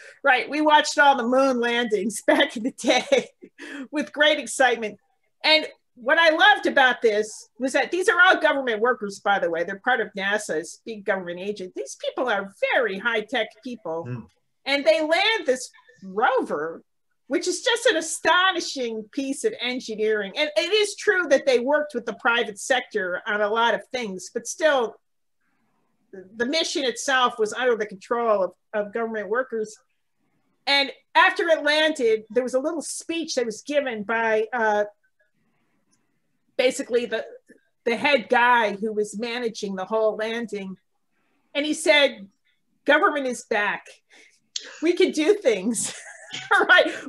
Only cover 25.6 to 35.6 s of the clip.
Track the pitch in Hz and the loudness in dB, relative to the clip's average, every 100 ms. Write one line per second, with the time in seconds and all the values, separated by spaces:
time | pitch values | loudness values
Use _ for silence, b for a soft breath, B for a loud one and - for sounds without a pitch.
25.6 | _ _ _ _ _ 190 185 220 240 320 | _ _ _ _ _ -20 -14 -6 -2 -2
26.6 | 330 330 262 226 - 262 247 240 214 220 | -2 -2 -2 -2 0 2 2 0 -4 0
27.6 | 254 220 208 190 - 240 233 202 180 - | 0 0 -4 -10 -6 -2 2 2 0 -6
28.6 | _ 214 202 233 226 220 190 233 262 226 | _ -6 -4 -6 -6 -6 -4 -4 -4 -6
29.6 | 214 - _ _ _ _ _ _ _ _ | -8 -10 _ _ _ _ _ _ _ _
30.6 | - 277 269 - _ 311 370 370 339 311 | 0 0 0 -6 _ 4 4 4 2 2
31.6 | 294 302 311 311 233 220 214 226 254 262 | 2 2 2 2 2 0 0 -2 0 0
32.6 | 294 339 - - - 330 311 254 233 - | -2 -4 -8 -10 -8 -6 -4 -4 -4 -6
33.6 | - 294 262 220 202 226 226 220 220 247 | -4 -2 -2 -4 -4 -2 0 0 0 -2
34.6 | 220 208 208 - _ _ _ _ _ _ | 0 2 0 -6 _ _ _ _ _ _